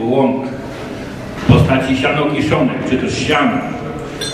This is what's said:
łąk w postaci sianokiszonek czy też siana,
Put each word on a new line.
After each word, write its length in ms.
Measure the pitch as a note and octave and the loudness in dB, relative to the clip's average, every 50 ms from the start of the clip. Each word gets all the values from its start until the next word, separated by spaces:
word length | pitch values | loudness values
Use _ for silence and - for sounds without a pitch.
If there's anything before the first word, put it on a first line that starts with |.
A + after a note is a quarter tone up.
łąk 460 | A2+ A#2 C3+ C#3 C3 A#2+ - - - - - - - - - - - - - - - - - - - - - | -2 0 2 2 2 2 0 -2 -4 -6 -8 -8 -10 -10 -10 -10 -10 -10 -10 -10 -10 -10 -12 -12 -12 -12 -10
w 80 | - - | 0 4
postaci 520 | - - D#3 - - C3 C3+ C3+ C3+ C3 | 6 6 6 6 4 4 2 2 2 0
sianokiszonek 920 | - - D3 D3 D3+ D3+ D3 C#3 - - - D#3+ C#3+ C#3 B2+ - - - - | 2 2 2 2 2 0 0 0 0 0 2 2 2 2 2 0 -2 -2 0
czy 80 | C3 | 0
też 200 | B2+ - - - | 0 0 0 -2
siana, 440 | - - D3+ D3+ C#3+ C3+ A#2+ G#2+ - - - - - - - - - - - - - - - | -2 0 2 2 2 2 2 2 0 -4 -4 -6 -8 -8 -8 -8 -8 -10 -10 -10 -8 -8 -8